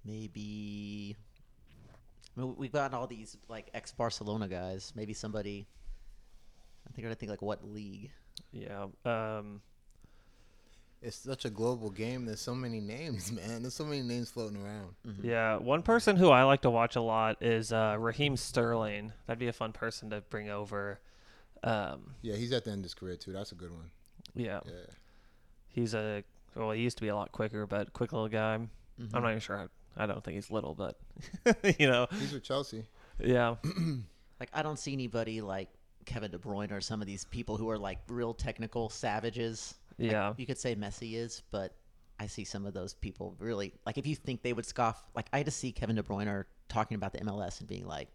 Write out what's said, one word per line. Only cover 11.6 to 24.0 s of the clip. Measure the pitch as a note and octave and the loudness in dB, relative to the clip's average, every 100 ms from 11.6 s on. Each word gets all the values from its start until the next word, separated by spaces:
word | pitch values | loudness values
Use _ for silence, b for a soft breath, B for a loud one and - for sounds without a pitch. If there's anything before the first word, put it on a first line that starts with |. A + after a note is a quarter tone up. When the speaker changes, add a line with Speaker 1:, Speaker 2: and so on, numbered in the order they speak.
| A#2 B2 G#2+ | 0 0 -4
Speaker 3:
game. | F#2+ A2 B2+ A#2 | -4 -4 -2 -4
There's | G#2+ | -6
so | - | -4
many | B2 B2+ A2+ | -4 -4 -4
names, | G#2 A#2+ D#3+ G#2+ F#2 | -4 -6 -4 -4 -4
<laughs> | |
man. | A2 G2 A#2 | -6 -4 -4
There's | B2+ | -6
so | - | -4
many | D3+ C#3+ | -4 -2
names | A#2+ A#2+ A#2 | -2 -2 -2
floating | - A2 G#2 | -4 -4 -4
around. | G2+ G#2 F#2 - A#2+ | -6 -8 -10 -12 -12
Speaker 1:
Mm-hmm. | G2+ | -4
Speaker 2:
Yeah. | A#2+ A#2 A2 A2 | 0 4 4 2
One | A#2+ D3+ | 2 2
person | E3+ A#3 A3 F#3+ | 6 6 8 10
who | F3+ | 12
I | B2+ | 12
like | C3+ C#3 | 12 10
to | C3 | 8
watch | A#2 A#2 B2 | 6 4 4
a | |
lot | A2+ A2 A2 G#2+ | 4 6 4 4
is, | A#2+ A2+ A2 | 4 4 4
uh, | A2+ A2 G#2+ | 4 6 4
Raheem | A2+ A2 C#3+ C3 | 0 2 2 2
Sterling. | - B2 A#2 A#2 G#2+ G#2 G#2 - - | 2 2 4 4 0 -2 -6 -10 -6
That'd | A#2 | -2
be | A#2+ | -2
a | |
fun | - A2 | 0 -4
person | - A2+ - A2 | -2 -4 -4 -6
to | G#2 | -6
bring | G2+ A2 G#2 | -4 -6 -4
over. | G#2 G#2 G#2 G2+ F#2+ b b b b b - | -4 -4 -4 -4 -8 b b b b b -4
Um, | A#2 A2 F2 C2+ - C3 | 0 2 0 -6 -12 -8
Speaker 3:
Yeah, | A#2 | -4
he's | G#2 A#2+ | -2 0
at | B2 | 0
the | A2 | 0
end | G2+ | -4
of | |
his | F2 | -6
career, | - F#2 F2 | -8 -8 -8
too. | - | -8
That's | F#2+ G#2 | -8 -8
a | E2+ | -10
good | F2 | -12
one. | E2+ E2 - | -12 -14 -18